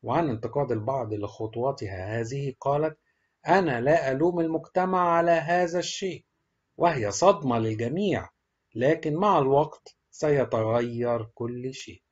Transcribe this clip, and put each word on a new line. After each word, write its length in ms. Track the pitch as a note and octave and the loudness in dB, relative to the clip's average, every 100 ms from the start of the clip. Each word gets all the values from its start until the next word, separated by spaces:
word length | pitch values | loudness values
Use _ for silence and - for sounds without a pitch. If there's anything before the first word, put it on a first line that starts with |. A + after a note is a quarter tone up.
وعن 260 | A2+ C#3 E3 | -2 0 0
انتقاد 420 | A2 A#2 C#3 C#3 | -2 -4 -4 -2
البعض 420 | A2+ G#2 C3+ A2+ | -2 -2 -4 -4
لخطوتها 1040 | G#2 G2+ - A2 A2+ B2+ C#3 G#2 F#2+ F#2+ A2+ | -6 -8 -8 -8 -4 -4 -4 -8 -8 -6 -6
هذه 340 | A#2 C#3 C#3 B2+ | -6 -6 -8 -6
قالت: 380 | C#3 C#3+ D#3 D#3 _ _ _ _ - | -2 -2 -2 -6 _ _ _ _ 0
"أنا 340 | F3+ F3 A#2+ | 2 2 0
لا 300 | B2 E3 C3+ | 2 2 2
ألوم 280 | C3 E3 F3 | 0 0 0
المجتمع 720 | E3 D#3+ D3+ - F#3 F#3 F3 | -2 -2 -4 -2 0 2 2
على 220 | E3+ E3+ | 4 4
هذا 480 | E3 D#3+ F3 F3+ F3 | 2 2 2 2 0
الشيء، 460 | E3 - G3 D3 _ _ _ _ _ - | -4 -6 -6 -8 _ _ _ _ _ 0
وهي 340 | E3+ D3 G#2 | 0 2 -2
صدمة 480 | G2+ F3+ F#3 C#3+ A#2 | 4 4 4 2 0
للجميع، 680 | A2 A2 A#2 D#3+ G#3 B2 - _ _ _ _ A2+ | 0 -2 -4 -2 -2 -2 -4 _ _ _ _ 0
لكن 400 | B2+ D#3+ D#3+ D3+ | 2 2 0 0
مع 240 | G#3 F3+ | 2 4
الوقت 560 | C3+ C#3 D3+ - - _ _ | 4 4 2 -4 -20 _ _
سيتغير 1120 | - D3+ C#3+ A#2+ A#2 A2 A#2 A#2+ A#2 A#2+ A#2 | -4 0 2 2 0 2 2 0 -2 -2 -2
كل 500 | A2+ - A#2 B2 B2+ | -4 -8 -8 -6 -10
شيء". 280 | C3+ - - _ | -10 -16 -18 _